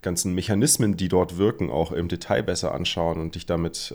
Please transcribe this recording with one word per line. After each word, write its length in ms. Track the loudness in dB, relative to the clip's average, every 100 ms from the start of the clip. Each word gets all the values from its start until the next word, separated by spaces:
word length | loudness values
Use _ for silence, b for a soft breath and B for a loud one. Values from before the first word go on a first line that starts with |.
ganzen 320 | -2 -2 0 -2
Mechanismen, 600 | 0 2 4 4 2 2
die 120 | 2
dort 280 | 4 2 2
wirken, 320 | 2 2 -2
auch 220 | 0 0
im 160 | 0 -2
Detail 360 | -4 0 0
besser 280 | 0 -2 -2
anschauen 460 | -2 -2 0 0 0
und 140 | -4
dich 100 | -6 -2
damit... 460 | -2 -2 -4 -8